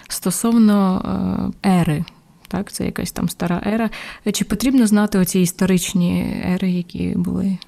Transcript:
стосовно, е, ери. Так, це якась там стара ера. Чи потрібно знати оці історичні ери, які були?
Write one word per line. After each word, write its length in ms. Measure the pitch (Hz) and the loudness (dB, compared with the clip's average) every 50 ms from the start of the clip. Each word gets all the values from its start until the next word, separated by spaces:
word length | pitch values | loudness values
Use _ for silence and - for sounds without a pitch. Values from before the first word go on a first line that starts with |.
| - - | -16 -12
стосовно, 920 | - - - 185 175 - - 233 233 233 220 208 208 202 196 185 185 - - - 190 190 190 185 185 - - 196 190 - - | -10 -6 -4 -4 -2 -2 0 2 4 6 6 6 6 4 4 2 2 0 -2 -4 -4 -2 -2 -2 -2 -2 -2 -4 -4 -2 0
е, 160 | 202 185 175 | 2 2 4
ери. 240 | 165 165 151 147 165 - - _ _ _ _ _ _ - | 4 2 0 -2 -4 -6 -10 _ _ _ _ _ _ -8
Так, 240 | - 185 202 - | -6 -6 -6 -6
це 140 | - - - | -8 -6 -6
якась 260 | - - - - 175 | -4 -4 -4 -6 -6
там 180 | - - 185 170 | -4 -4 -4 -4
стара 340 | - - 175 175 175 175 - | -4 -4 -4 -2 -2 -2 -2
ера. 240 | 202 208 226 226 214 - - - - - - - 214 202 | -2 -2 -2 -2 -4 -4 -8 -14 -14 -14 -8 -4 -4 -2
Чи 120 | - 202 | -2 -2
потрібно 420 | - 220 - 226 269 269 262 233 208 | -2 -2 -2 0 2 4 4 4 6
знати 320 | 208 208 208 208 - 196 | 4 4 2 2 2 2
оці 200 | 185 - - 190 | 0 2 2 2
історичні 1040 | 180 175 - - 190 185 190 175 - - - 180 175 175 180 175 - - - - - | 2 2 0 0 0 2 2 2 0 0 -2 0 0 0 0 0 -2 -2 -4 -4 -4
ери, 260 | 185 185 185 190 185 | -2 -2 -2 0 -2
які 420 | 180 180 175 - - 175 175 180 - | -2 -2 -4 -6 -6 -6 -4 -2 -2
були? 420 | 180 175 180 185 185 185 196 190 175 - | -2 -2 -2 -2 -2 -2 -2 -4 -4 -8